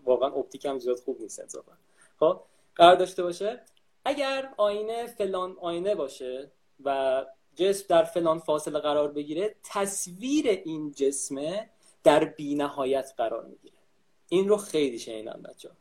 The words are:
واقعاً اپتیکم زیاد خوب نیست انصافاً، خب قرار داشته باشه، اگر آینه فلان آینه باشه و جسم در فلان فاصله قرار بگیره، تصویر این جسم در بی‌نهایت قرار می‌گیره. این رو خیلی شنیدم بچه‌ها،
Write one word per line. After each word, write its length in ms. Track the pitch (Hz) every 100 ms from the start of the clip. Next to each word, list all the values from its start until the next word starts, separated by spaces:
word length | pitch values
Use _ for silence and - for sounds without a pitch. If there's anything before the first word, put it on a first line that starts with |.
واقعاً 240 | 127 123 139
اپتیکم 500 | 139 - - 139 135
زیاد 200 | 120 123
خوب 220 | - 120
نیست 180 | 104 -
انصافاً، 320 | - - - _ _ _ _ _
خب 220 | 156 190 - _ _
قرار 200 | - 170
داشته 280 | 180 180 -
باشه، 380 | 175 175 202 247 - _ _ _
اگر 480 | 262 285 269 269 269 -
آینه 500 | 208 208 220 233 240
فلان 500 | - 196 185 185 185
آینه 340 | 175 170 190
باشه 560 | 180 135 - 127 127 147 _ _ _
و 420 | 135 135 135 131 - - _
جسم 300 | - 190 190 -
در 140 | 170
فلان 360 | 160 175 165 160
فاصله 400 | 160 151 156 147
قرار 320 | 147 147 147
بگیره، 440 | 147 147 156 214 -
تصویر 840 | - 202 196 - 180 180 254 302 262
این 440 | 185 160 156 151
جسم 440 | 143 139 143 - 139 151 202 220 _ _ _
در 220 | 160 151
بی‌نهایت 880 | 160 - 147 147 143 139 131 135 127 -
قرار 280 | 113 117
می‌گیره. 300 | 135 - - _ _ _ _ _ _
این 200 | 180 196
رو 80 | 208
خیلی 420 | 202 156 139 117
شنیدم 440 | 120 110 113 - -
بچه‌ها، 260 | - - -